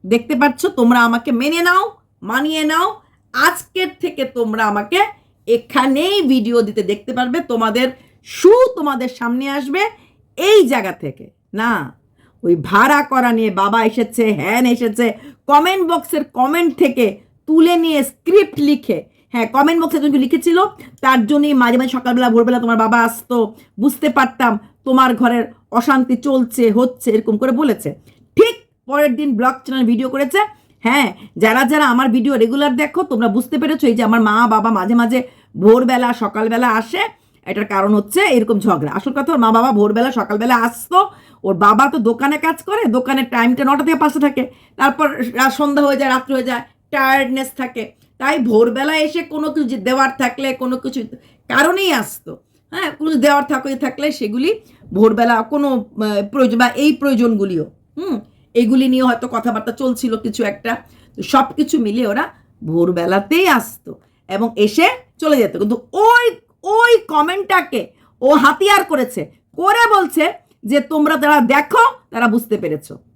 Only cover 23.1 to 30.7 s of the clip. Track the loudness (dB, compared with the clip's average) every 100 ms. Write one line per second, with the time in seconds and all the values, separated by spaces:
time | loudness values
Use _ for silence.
23.1 | -2 -4 -2 -2 -6 _ -2 -2 0 -2
24.1 | 0 -2 0 -2 -2 -8 _ 0 2 2
25.1 | 2 0 0 -4 -10 _ -2 2 0 2
26.1 | -2 0 0 0 0 2 2 0 -2 -2
27.1 | 0 0 -2 0 0 0 -2 -6 -12 _
28.1 | _ _ 2 4 2 _ _ -6 0 0
29.1 | 0 -2 0 0 -2 -6 -2 0 0 -2
30.1 | -2 0 0 -2 -6 _